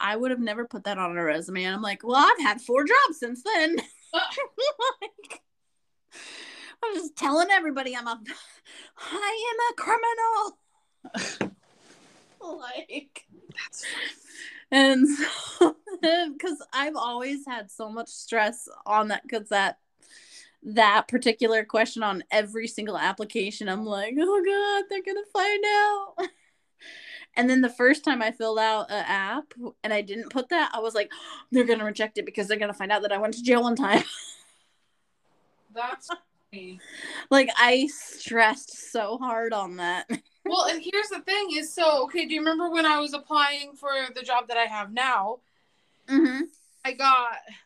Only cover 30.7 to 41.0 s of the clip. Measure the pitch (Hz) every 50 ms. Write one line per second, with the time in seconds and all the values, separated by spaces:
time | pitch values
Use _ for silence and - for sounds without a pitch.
30.7 | - 233 220 226 220 214 208 - - - - - - - - _ 247 254 240 226
31.7 | 233 220 214 214 208 - 214 214 - 208 - 202 - 214 202 190 214 208 214 208
32.7 | 202 - 196 196 214 202 202 202 202 196 214 220 226 240 240 254 240 240 240 240
33.7 | 233 240 247 196 214 - - - - - - - - - _ _ _ _ _ _
34.7 | _ _ _ _ _ _ _ _ _ _ _ _ _ _ _ _ _ _ _ _
35.7 | 214 233 240 247 254 - - - 349 - _ _ _ _ _ _ 202 196 185 185
36.7 | 185 180 - - - - - - - - - - 269 277 254 - - - 240 240
37.7 | 247 262 269 294 - - - - - - - - 233 233 226 214 - - - -
38.7 | - - - - - 233 208 202 233 247 262 254 226 226 233 226 220 208 190 175
39.7 | 180 180 175 175 180 180 - - 233 - - _ _ _ _ - 339 370 - -
40.7 | 339 320 320 359 381 415